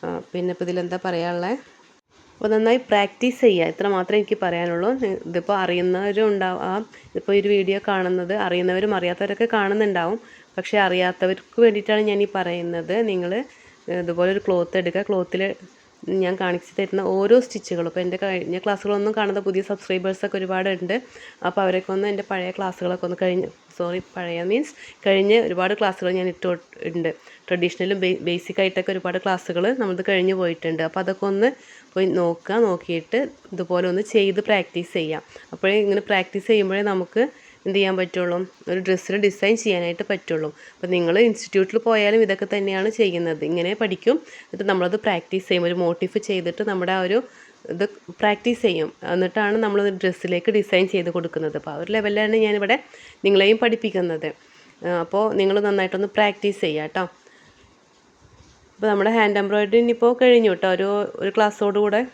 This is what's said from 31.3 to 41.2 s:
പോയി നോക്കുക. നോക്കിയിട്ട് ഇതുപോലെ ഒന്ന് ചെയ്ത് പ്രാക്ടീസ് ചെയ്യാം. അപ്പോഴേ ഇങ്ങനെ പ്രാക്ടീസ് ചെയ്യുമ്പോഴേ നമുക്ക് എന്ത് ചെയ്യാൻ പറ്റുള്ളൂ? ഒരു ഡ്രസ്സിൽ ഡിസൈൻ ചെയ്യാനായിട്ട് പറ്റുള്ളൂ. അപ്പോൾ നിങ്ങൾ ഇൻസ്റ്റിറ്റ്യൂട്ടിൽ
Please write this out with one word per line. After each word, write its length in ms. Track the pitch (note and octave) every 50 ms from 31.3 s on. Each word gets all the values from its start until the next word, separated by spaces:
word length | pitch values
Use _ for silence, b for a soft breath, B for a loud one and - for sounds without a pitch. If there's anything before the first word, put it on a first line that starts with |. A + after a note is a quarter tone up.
| G3 G3 G#3 B3+ B3+ B B B B B B B _
പോയി 120 | F#3+ F#3+
നോക്കുക. 500 | F#3+ - F#3 F3 E3+ E3+ E3+ _ - G3
നോക്കിയിട്ട് 720 | A3+ A#3 G#3 F#3 E3+ - - E3+ E3 D#3+ - - A3+ C#4+ - - - _ - -
ഇതുപോലെ 360 | F3 F3+ E3+ F3+ F3 F3 F3+
ഒന്ന് 120 | F3+ F#3
ചെയ്ത് 400 | G#3 G#3 - A3 G3 G3 F#3+ F#3
പ്രാക്ടീസ് 520 | - - G#3+ G3 F3+ - - F3+ E3+ F3 -
ചെയ്യാം. 280 | F#3 E3 D#3 D#3 D3+ - B B B B B -
അപ്പോഴേ 260 | - - F#3+ G3 G#3+
ഇങ്ങനെ 220 | G#3+ G3+ G3 G#3
പ്രാക്ടീസ് 460 | G3+ - G#3 F#3+ F#3 - - G3+ F#3+ -
ചെയ്യുമ്പോഴേ 340 | A3+ G#3+ G3+ F#3+ F#3+ G3
നമുക്ക് 380 | G3+ G#3 G3 F#3+ F3+ E3+ - A3 A#3+ D4 B B B B B B B
എന്ത് 100 | - F#3+
ചെയ്യാൻ 220 | G3 G3 F#3+ F#3+ F#3
പറ്റുള്ളൂ? 500 | F#3 F3+ - F#3 F3+ F3 F3 F3 F#3 F3+ - _ - -
ഒരു 120 | E3+ F#3
ഡ്രസ്സിൽ 380 | F#3 F#3 F#3 F3+ - - F#3+ G#3
ഡിസൈൻ 380 | G#3 G3+ F#3+ - - G3 A3+
ചെയ്യാനായിട്ട് 480 | A3 A3 A3 F#3+ F3 F3 E3+ E3+ E3+ - -
പറ്റുള്ളൂ. 400 | G3+ F#3 - - E3 D#3 D#3 D#3
അപ്പോൾ 380 | D3+ - - - - _ - F3+
നിങ്ങൾ 320 | F3+ F3+ F3 E3 E3+
ഇൻസ്റ്റിറ്റ്യൂട്ടിൽ 580 | G3